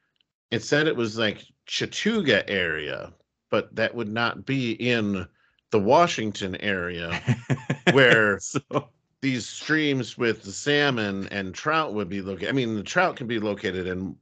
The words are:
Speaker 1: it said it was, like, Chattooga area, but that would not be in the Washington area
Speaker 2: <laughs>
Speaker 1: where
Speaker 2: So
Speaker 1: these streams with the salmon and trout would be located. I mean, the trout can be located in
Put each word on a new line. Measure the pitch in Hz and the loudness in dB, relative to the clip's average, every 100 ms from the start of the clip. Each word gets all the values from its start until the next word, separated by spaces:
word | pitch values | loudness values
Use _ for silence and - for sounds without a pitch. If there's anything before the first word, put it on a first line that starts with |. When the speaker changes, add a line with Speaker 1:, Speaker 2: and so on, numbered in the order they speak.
| _ _ _ _ _ | _ _ _ _ _
Speaker 1:
it | 117 | -4
said | - 147 156 | 2 2 2
it | 120 | 0
was, | 113 110 | -2 0
like, | 107 98 - _ - | -2 -2 -10 _ -8
Chattooga | - - - 208 226 151 101 - | -4 -4 -2 0 2 4 4 2
area, | 98 87 78 73 62 - - _ _ _ | 0 0 -2 -4 -8 -10 -18 _ _ _
but | 110 - - | -2 -2 -2
that | 113 | -2
would | 120 107 | -2 -6
not | 110 117 - 101 | -2 -2 -2 -4
be | 135 120 | -2 -2
in | 110 120 117 104 95 90 _ _ _ _ | -2 0 0 0 -2 -6 _ _ _ _
the | 110 | 2
Washington | 98 147 175 - 110 98 98 90 | 6 6 4 2 -4 -4 -6 -4
area | 104 95 87 87 85 85 - 117 - - | -2 -2 -2 -6 -6 -4 -2 -2 -2 -4
Speaker 2:
<laughs> | - - - | -4 -2 4
Speaker 1:
where | 139 127 113 107 98 | 6 8 8 6 2
Speaker 2:
So | - 147 - 143 - _ _ _ | -2 -6 -4 -4 -4 _ _ _
Speaker 1:
these | 135 127 107 | -2 -2 -4
streams | - - 156 147 135 117 - | -8 -2 0 2 0 -2 -2
with | 117 107 | 0 0
the | 101 | -6
salmon | 95 143 147 147 123 104 98 95 | -6 0 2 2 2 -2 -4 -4
and | 101 95 | -6 -6
trout | 87 151 160 151 | -6 -2 0 0
would | 104 92 | -2 -4
be | 98 | -4
located. | 95 95 98 | -6 -6 -2
I | |
mean, | 135 117 107 | 0 0 -2
the | |
trout | 95 180 180 - | -2 0 0 -2
can | 117 | -4
be | 117 | -2
located | 104 98 104 92 90 | -2 -2 -2 -4 -4
in | 92 95 - | -4 -6 -8